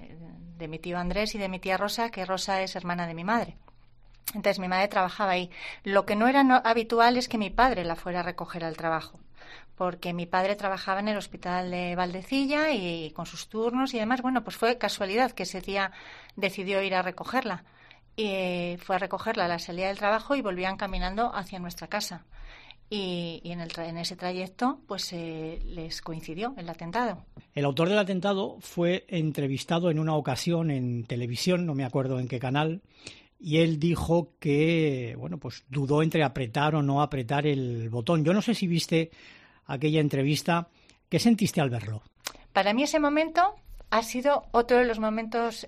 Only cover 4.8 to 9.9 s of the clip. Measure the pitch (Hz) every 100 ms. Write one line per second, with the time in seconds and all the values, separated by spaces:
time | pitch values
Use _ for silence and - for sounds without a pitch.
4.8 | 202 208 185 - 202 180 180 - - -
5.8 | - 196 190 208 233 277 269 254 226 233
6.8 | 220 233 233 247 247 226 196 185 254 196
7.8 | 170 165 190 175 175 170 175 175 165 156
8.8 | 165 160 - - - - - - - -
9.8 | 180